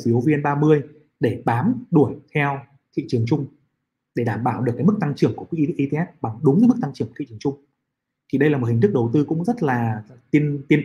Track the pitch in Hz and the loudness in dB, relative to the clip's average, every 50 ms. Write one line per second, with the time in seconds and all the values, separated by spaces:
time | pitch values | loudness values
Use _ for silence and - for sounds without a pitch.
0 | - 117 117 123 120 156 151 143 147 143 143 147 151 156 156 147 - - - - | 0 0 0 2 2 2 0 0 0 -2 0 2 4 4 4 4 2 -6 -16 -20
1 | _ _ _ - - 113 101 - - 127 117 120 151 226 254 - - - 170 156 | _ _ _ -2 -2 -2 -2 -2 -2 -2 0 0 0 0 -2 -2 -4 2 4 4
2 | 131 - - - - _ - 151 143 143 139 135 - _ _ _ _ _ - 156 | 4 4 0 -10 -14 _ -4 -2 -2 -2 -4 -6 -12 _ _ _ _ _ -8 -8
3 | 139 - 127 117 113 117 156 - 135 - _ _ _ _ _ _ _ _ _ _ | -6 -2 -2 -2 0 0 -2 -2 -2 -8 _ _ _ _ _ _ _ _ _ _
4 | _ _ - - 117 117 113 113 120 131 110 110 127 123 - - 143 202 214 208 | _ _ -6 -4 -4 -2 -2 -2 -2 -4 -2 -2 -2 -4 -2 2 2 2 2 2
5 | 165 143 131 - 147 127 - - - - - 160 143 135 - - 139 139 147 151 | -2 -4 0 0 0 0 0 -4 -10 -8 -2 -2 -2 -2 0 -2 -2 -2 -2 -4
6 | 180 - - - - 113 110 120 156 135 139 196 247 240 254 - 160 143 135 - | -4 -6 -8 -10 -8 -8 -6 0 2 4 4 6 6 4 4 2 -2 -8 -6 -8
7 | 135 - - - 143 - 113 107 - 143 139 - _ _ _ _ _ _ _ _ | -8 -8 -8 -12 -14 -12 -12 -6 -6 -6 -6 -6 _ _ _ _ _ _ _ _
8 | _ _ _ _ _ - 139 131 143 156 147 131 120 117 117 117 185 208 196 127 | _ _ _ _ _ -4 0 2 2 2 2 2 0 0 2 2 2 2 2 2
9 | 117 117 120 151 143 - 165 160 175 220 233 - 170 135 123 120 117 113 107 107 | 0 2 0 0 0 0 -2 -4 -2 -4 -2 -2 -2 -2 0 0 -2 -2 -4 -6
10 | 107 - - - _ - - 147 151 147 143 139 - - 151 143 | -10 -16 -20 -20 _ 0 0 0 0 0 -4 -6 0 0 0 2